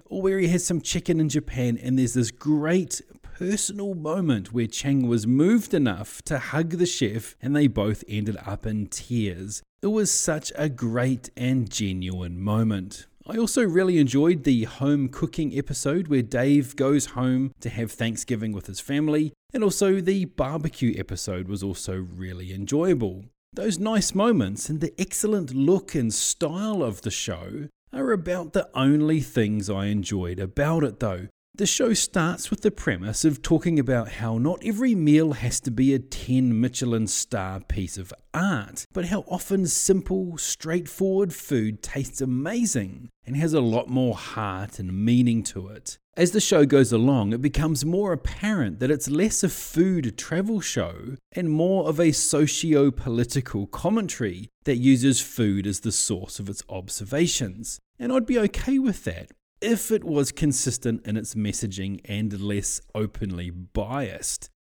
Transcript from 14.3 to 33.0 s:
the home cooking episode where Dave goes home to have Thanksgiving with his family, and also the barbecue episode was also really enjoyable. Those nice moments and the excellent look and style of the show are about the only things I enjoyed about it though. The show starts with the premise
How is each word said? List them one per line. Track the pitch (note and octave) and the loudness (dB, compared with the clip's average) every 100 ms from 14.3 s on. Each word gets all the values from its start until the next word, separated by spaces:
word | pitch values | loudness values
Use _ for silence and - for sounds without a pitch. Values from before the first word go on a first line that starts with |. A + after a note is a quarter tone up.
| F3+ | 4
the | C#3 B2 | 4 2
home | G#2+ - C#3 D3 C3 | 2 -2 0 2 0
cooking | - E3+ - D3+ C3+ | -2 -6 -2 -4 -2
episode | C#3 C3+ C#3 E3 E3 | -4 -4 -2 -2 2
where | C#3 | 0
Dave | A2+ B2+ C3+ C#3+ B2 - | 2 0 4 4 4 0
goes | C3+ C#3+ - | 2 2 0
home | - B2+ B2+ C3+ - | -2 0 2 0 -4
to | A#2 | -8
have | A2 A2+ | -4 -6
Thanksgiving | - A#2 A2 - A#2 A2 | -2 -4 -4 -4 -4 -4
with | G2+ - | -6 -8
his | F#2+ | -12
family, | - C#3+ D3+ D3+ D#3 - _ | -4 -2 2 2 0 -4 _
and | C4 | 0
also | G#3 - G3 G3 | 0 2 2 2
the | F3+ G3 | 2 0
barbecue | F3+ - C3+ D#3 D#3 - A#2+ G#2 | 0 -2 -2 -2 -6 -2 -2 -2
episode | F#2+ F2+ - F#2 F#2 | -6 -8 -6 -6 -6
was | G2 | -6
also | G2 F2+ - | -4 -6 -6
really | F#2+ F2+ F2 F#2 F2+ F#2 | -6 -8 -10 -10 -10 -10
enjoyable. | F#2+ G2 C#3+ F3+ D3+ G#2 F#2+ G2+ _ _ | -8 -2 0 2 2 0 -4 -14 _ _
Those | - G#3 E3+ | -6 -4 -2
nice | G#3+ A3 - | 0 0 0
moments | F#3 A3+ G#3 F#2+ G#2 - | 2 4 4 2 -2 -6
and | D3+ | -4
the | D3+ - | -4 -4
excellent | F#3 - G#3 G#3+ C#3+ | -6 -2 0 0 0
look | C3 C#3 F#3+ - | 0 4 4 2
and | D#3 A#2 | -2 0
style | G#2+ - - D#3 E3+ G#3+ G#3 | 0 -2 -2 -2 -2 -4 -2
of | B2+ F#2+ | -2 -2
the | A2 | -6
show | - - E2+ F#2 F#2 D3 _ _ | -6 -6 -8 -8 -10 -12 _ _
are | C4 C4+ | -4 0
about | G#3 E3 F3+ D#3+ | 0 0 -4 -2
the | G3 - | -2 -2
only | - C3+ D3 D3+ D#3+ | 2 4 4 4 2
things | C3 - G#2+ G#2+ G2 | 0 0 0 0 -2
I | G2 G2+ | -2 0
enjoyed | G#2 F#2 G2+ F2+ F#2 | 0 -2 -2 -4 -4
about | F#2+ - C#3+ E3 | -6 -2 0 2
it | C#3+ G2 | 0 -2
though. | A2 F#2 F#2+ _ _ | -4 -4 -8 _ _
The | - - | -2 0
show | - B3 | 2 2
starts | A3 - F#3+ E3 - - | 2 0 0 0 -2 -4
with | G#3 | 0
the | G#3+ | 0
premise | - - F#2 | 0 -4 -2